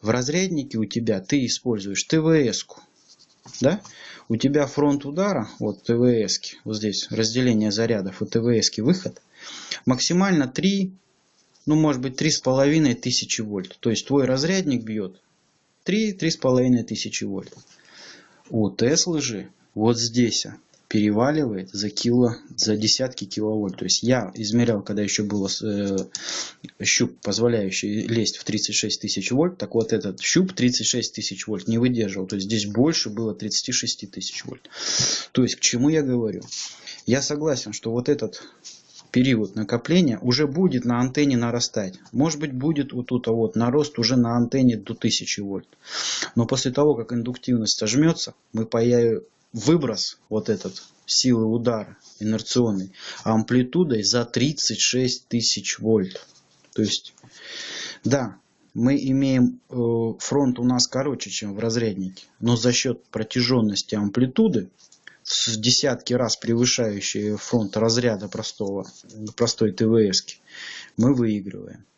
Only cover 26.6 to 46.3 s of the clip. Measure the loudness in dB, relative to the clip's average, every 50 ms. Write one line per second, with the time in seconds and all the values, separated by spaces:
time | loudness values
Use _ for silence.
26.6 | -20 -20 _ _ -2 0 2 2 2 0 -2 _ -6 -4 -2 2 2 2 2 2
27.6 | 0 -2 -4 -4 -4 -4 -4 -4 -2 0 0 0 0 0 -2 -6 -6 -4 -4 -2
28.6 | -2 -2 -2 -2 -2 -2 -4 -4 -4 -4 -4 -4 -2 0 2 2 2 2 0 _
29.6 | -10 -2 0 0 2 2 0 -2 -2 -4 -8 -4 -2 2 4 4 2 2 0 2
30.6 | 2 2 2 2 -2 -2 -2 -2 -4 -4 -6 -6 -8 -8 -8 -8 -6 -6 -6 -6
31.6 | -2 -2 0 2 2 2 2 2 -2 -2 -2 -6 -6 -4 -4 -4 -4 -2 -2 -2
32.6 | -2 -2 2 2 2 4 2 0 -4 -4 -4 -4 -4 -4 -4 -6 -6 -4 -4 -4
33.6 | -4 -2 -4 -2 -2 -4 -6 -8 -10 -14 -12 -10 -10 -10 -10 -10 -12 -12 -16 -16
34.6 | _ -20 -14 -10 -8 -4 -2 -2 0 0 -2 -4 -6 -4 _ 2 2 2 0 0
35.6 | -2 -2 0 2 2 2 2 2 0 0 0 0 0 -2 -4 -6 -10 -12 -12 -12
36.6 | -12 -12 -14 -16 -18 -18 -18 -10 0 0 0 2 2 -2 -4 -2 0 0 -2 -2
37.6 | -4 -8 -10 -8 -6 -2 -2 0 2 2 2 0 0 -6 -8 -12 -20 -20 _ _
38.6 | _ -20 -20 -20 _ _ _ -20 -16 _ 2 4 4 4 4 2 0 -2 -2 -6
39.6 | -4 -2 -2 -4 0 2 4 4 4 4 2 0 0 0 2 2 2 0 2 2
40.6 | 2 2 2 2 0 0 2 2 2 0 2 2 2 4 4 2 2 0 0 -2
41.6 | -4 -2 -2 -4 -4 -4 -8 -12 -20 -8 -2 0 0 0 0 -2 -6 -6 -6 -4
42.6 | -2 -2 0 0 -2 -4 -6 -10 -6 -2 -2 -2 0 0 0 2 0 0 2 0
43.6 | 0 2 2 2 0 0 -2 0 0 2 4 4 2 2 2 0 0 2 2 4
44.6 | 4 4 2 2 -6 -10 -10 -2 -2 0 0 0 -4 -6 -6 -6 -6 -6 -6 -8
45.6 | -8 _ _ _ _ -12 -10 -8 -6 -6 -4 -6 -6 -2